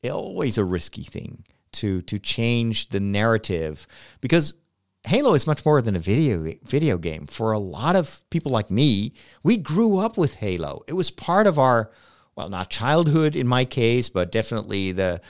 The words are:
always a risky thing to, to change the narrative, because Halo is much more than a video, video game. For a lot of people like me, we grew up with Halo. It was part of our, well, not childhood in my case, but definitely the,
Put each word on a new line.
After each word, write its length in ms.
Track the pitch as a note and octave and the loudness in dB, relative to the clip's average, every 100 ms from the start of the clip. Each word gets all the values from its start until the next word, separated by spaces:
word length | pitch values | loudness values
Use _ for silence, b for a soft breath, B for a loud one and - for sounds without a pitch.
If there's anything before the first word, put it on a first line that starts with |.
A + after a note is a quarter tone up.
| B2 | -6
always 480 | D3+ F3 F#3+ D3 A2 | -6 -6 -4 -2 0
a 60 | |
risky 380 | F#2 F2+ - - | 0 -2 -4 -12
thing 420 | D#2 - - - - _ - | -12 -12 -12 -16 -20 _ -12
to, 300 | - G#2 F#2 | -6 -4 -4
to 160 | - G#2 | -4 -8
change 680 | - - A#2 A#2+ A#2 G#2+ - | -4 -2 0 0 0 -2 -4
the 120 | G2 | -4
narrative, 840 | G2+ G2+ A2+ A2 - F2 D#2 D2+ - B B B | -2 0 2 2 0 -4 -4 -8 -16 B B B
because 340 | B2+ E3 D3 - _ _ _ _ | 0 2 2 -6 _ _ _ _
Halo 300 | A2+ G#3+ C#4+ | 0 2 4
is 120 | D3+ - | 2 2
much 200 | D3 D#3 | 0 2
more 160 | D3 | 2
than 140 | A2+ F#2 | 2 -2
a 40 | |
video, 540 | E2 A#2+ D3+ F2+ D#2+ - | 0 2 2 0 -4 -8
video 320 | - C#3 D#3 F2 | -2 0 2 0
game. 300 | E2 D#2+ D2+ | -4 -6 -10
For 260 | - A2+ | -4 -2
a 60 | G#2+ | -2
lot 360 | F#2+ E2 C#3+ | -4 -4 0
of 340 | F#3 D3+ - - | 0 0 -8 -6
people 200 | E3+ C#3+ | -4 0
like 180 | A#2 - | -2 0
me, 420 | G#2 D3 G2+ A2 - B B | 2 4 2 -2 -8 B B
we 160 | E3+ A#3 | 2 2
grew 400 | C#3 E3 A#3 F#3+ | 2 2 4 2
up 180 | A3+ G#3+ | 0 0
with 200 | D3+ - | -2 -2
Halo. 460 | G#2 F2 D2 C#2 - | -4 -4 -6 -10 -8
It 80 | |
was 160 | F3 F3 | -4 -4
part 360 | - - F#3 G#3 | -4 0 4 4
of 120 | D3 | 4
our, 320 | C3 A#2+ G#2+ b b b b - | 4 4 0 b b b b -12
well, 120 | F2 | -8
not 220 | F#2 F#2 | -8 -6
childhood 640 | - A#2+ D#3+ D#3+ D#3 D#3 D3 | -2 2 2 4 2 2 0
in 100 | B2 | 0
my 200 | B2+ B2+ | 0 0
case, 420 | C3+ A#2 B2 B2 | 0 2 2 0
but 240 | F#2 F2 | -2 -2
definitely 600 | A2+ - A2+ G2+ G2+ F#2+ | -2 -2 -6 -4 -4 -2
the, 280 | F#2 F#2 E2+ | -2 -2 -2